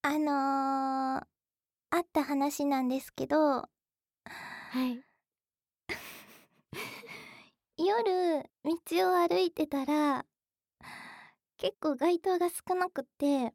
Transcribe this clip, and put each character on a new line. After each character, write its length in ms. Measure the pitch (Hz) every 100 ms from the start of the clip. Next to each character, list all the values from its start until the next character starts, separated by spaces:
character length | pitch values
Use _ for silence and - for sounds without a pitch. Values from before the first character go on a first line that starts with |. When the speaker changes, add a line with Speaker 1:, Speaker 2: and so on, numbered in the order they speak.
Speaker 1:
あ 160 | 294 302
の 140 | 302 285 269 269 269 269 269 269 262 262
ー、 60 | - _ _ _ _ _ _
あ 80 | 339
っ 60 | 339
た 120 | -
話 420 | 277 285 277 - 285
な 160 | 269
ん 60 | 254
で 120 | 262
す 140 | -
け 140 | - 262
ど。 100 | 302 302 262
Speaker 2:
は 120 | - _ _ _ _ _ - - - - -
い。 300 | 254 254 247 - _ _ _ _ _ _ _ -
Speaker 1:
<laughs> 1700 | - - - - - _ _ _ - - - - - - - - _ _ -
夜、 720 | 349 440 453 370 359 311 - _
道 120 | 294 330 - 330 370
を 40 | 359
歩 240 | 349 349
い 120 | 359
て 160 | - 302
た 180 | 277 269
ら、 400 | 302 294 269 - _ _ _ _ _ - - - - - _ _ _
結 200 | - -
構 160 | 311 277
街 240 | 320 349
灯 200 | 381 359
が 100 | 349
少 260 | - - 370
な 140 | 359
く 140 | -
て 500 | 269 _ 285 277 233